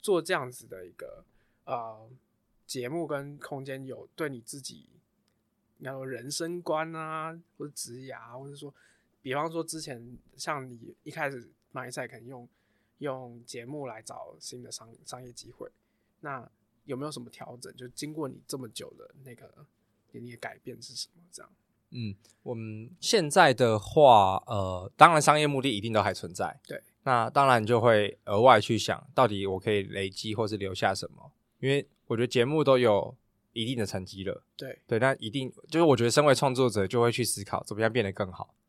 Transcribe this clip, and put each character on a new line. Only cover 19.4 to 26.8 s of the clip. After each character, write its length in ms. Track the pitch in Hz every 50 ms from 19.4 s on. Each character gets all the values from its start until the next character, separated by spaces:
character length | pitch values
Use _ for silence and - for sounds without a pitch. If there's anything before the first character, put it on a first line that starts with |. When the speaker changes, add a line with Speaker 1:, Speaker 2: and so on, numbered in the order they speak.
| - - _ _ 143 _ _ _ _ _ _ _ _ _ _
Speaker 1:
你 180 | - 117 120
的 60 | 120
改 220 | 110 - 113 - -
变 220 | _ - 120 113
是 140 | 120 - 127
什 140 | - - - _
么？ 60 | _ _ _ -
这 100 | - -
样。 80 | - _ _ _ _ _ _ _ _
Speaker 2:
嗯， 240 | - 123 113 107 98 - _ _ _ _ _
我 100 | - 123
们 340 | 113 113 110 107 107 110 123 180 _
现 280 | - - 240 220 165 147
在 240 | 143 190 175 151 127
的 240 | - 131 117 110
话， 640 | 107 - - - 160 151 135 120 107 98 95 95 - -
呃， 460 | - 120 104 95 92 92 90 90 101 _
当 160 | - 151 165 170
然 80 | 151
商 200 | 139 - 147 151
业 40 | 151
目 160 | 147 147 135
的 80 | 127 139
一 120 | 117 101
定 120 | 101 113 113
都 80 | 107
还 140 | 98 104 95
存 180 | - - 87 87
在。 280 | - 98 80 - - _ -
Speaker 1:
对。 120 | - -